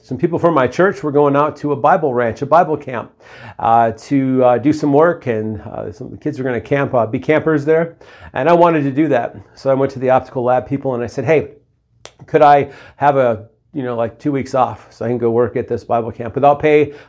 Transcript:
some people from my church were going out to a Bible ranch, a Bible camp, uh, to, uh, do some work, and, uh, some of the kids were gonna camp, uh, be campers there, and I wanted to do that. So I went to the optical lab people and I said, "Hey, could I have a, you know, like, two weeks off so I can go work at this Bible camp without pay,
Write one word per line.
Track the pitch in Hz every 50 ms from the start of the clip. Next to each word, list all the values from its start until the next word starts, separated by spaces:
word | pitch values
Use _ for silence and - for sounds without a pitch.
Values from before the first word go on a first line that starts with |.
| _
some | - 131
people | 123 - 165 170 156
from | 165 170 165
my | 135 127
church | 127 - - 180 202 190 - -
were | 151 131
going | 147 147 143 139
out | 143 151 151 147
to | - - 147 143
a |
Bible | 123 127 147 180 185 156 139 120
ranch, | 120 120 113 110 - 143
a |
Bible | 127 151 170 180 156 151
camp, | 139 - 131 127 110 107 - _ _ - - - - 120 110 - -
uh, | - 113 117 117 117 113 107
to, | - - - 143 135 135 131 131 127 127
uh, | 123 123 117
do | 113 151 147
some | 151 151 147 139
work, | 147 170 175 165 - -
and, | 131 113 110 107 110 110 101 -
uh, | 110 - - 107 107 104
some | - 127
of | 117 113
the | -
kids | - 151 139 120
were | 127
gonna | 135 123 113
camp, | - - 143 139 139 113 131
uh, | 123 110
be | 110 117 131
campers | - - 156 151 151 156 156 143 135
there, | 151 160 160 170 165 - _ - - - - - - -
and | - 135 160
I | 175
wanted | 170 170 170 165 151 139
to | 139
do | 123 143 165 147
that. | 131 117 120 - - 107 - _ _
So | - - 135
I | 135
went | 131 135 135 -
to | 123
the | 131 127
optical | 127 - 160 - - 135 120
lab | 123 127 127 127
people | - 143 139 - 135 127
and | 117 120
I |
said, | 113 - 139 123
"Hey, | 139 160 139 110 - - _ _ _ _ _ _ _ _ _ _ - - _ -
could | - - 151 151
I | 147 143 143 139 139 - - - - -
have | - 139 143 139
a, | 139 127 120 113 101 107 - _ _ _ _ -
you | 147 127
know, | 123 120
like, | 117 117 110 - -
two | - 147 143
weeks | 135 - - -
off | 131 120 113 113 - - -
so | - - 113
I | 117
can | 123 117
go | 117 117
work | 113 120 123 110 -
at | 123 110 -
this | - 92 -
Bible | - 113 117 113 117
camp | - - 120 113 -
without | 135 139 143 147 143
pay, | 151 151 151 151 147 143 - - -